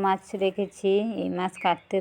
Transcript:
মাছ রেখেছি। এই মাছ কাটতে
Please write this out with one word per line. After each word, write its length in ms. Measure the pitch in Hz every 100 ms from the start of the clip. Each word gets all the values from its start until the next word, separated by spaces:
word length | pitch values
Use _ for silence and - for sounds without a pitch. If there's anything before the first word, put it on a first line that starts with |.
| 196
মাছ 180 | 190 - 196
রেখেছি। 480 | 190 190 190 - 196 196 220 196
এই 80 | 185 180
মাছ 140 | 185 -
কাটতে 340 | 185 170 - 196